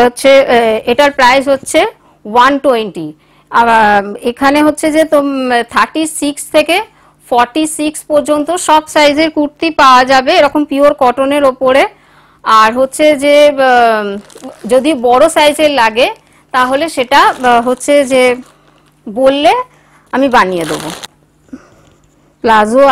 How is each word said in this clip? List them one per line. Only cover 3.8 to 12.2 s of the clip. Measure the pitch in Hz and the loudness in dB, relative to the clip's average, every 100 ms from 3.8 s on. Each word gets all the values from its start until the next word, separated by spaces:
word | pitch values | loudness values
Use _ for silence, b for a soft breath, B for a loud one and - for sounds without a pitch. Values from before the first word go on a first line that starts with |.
| 214 208 202 208 240 | 2 0 -2 -8 -8
এখানে | 240 277 294 302 | -2 0 2 0
হচ্ছে | 294 320 | 0 -2
যে | 302 311 | 0 0
তোম-, | 294 277 269 254 240 233 | 0 -2 -4 -4 -4 -2
থার্টি | 240 226 311 320 - | -2 -2 -4 -6 -6
সিক্স | 294 285 - 311 | -6 -8 -4 -2
থেকে | 302 359 440 b b b _ | 0 -2 -6 b b b _
ফর্টি | 240 240 311 311 | -2 -2 -2 -6
সিক্স | - 302 302 - | -6 -8 -8 -4
পর্যন্ত | 294 294 302 294 359 - | -4 -2 -4 -4 -4 0
সব | 311 311 | 0 0
সাইজের | 320 294 285 320 311 | 0 0 2 -2 -2
কুর্তি | 294 - 330 311 | -6 -4 -6 2
পাওয়া | 277 254 262 | 4 4 4
যাবে | 262 254 359 | 0 2 0
এরকম | 285 302 294 | 0 -2 -4
পিওর | 269 285 294 | 0 0 2
কটনের | 247 247 269 294 277 | 0 0 -2 0 0
ওপরে। | 254 254 262 403 b b b | 0 0 0 0 b b b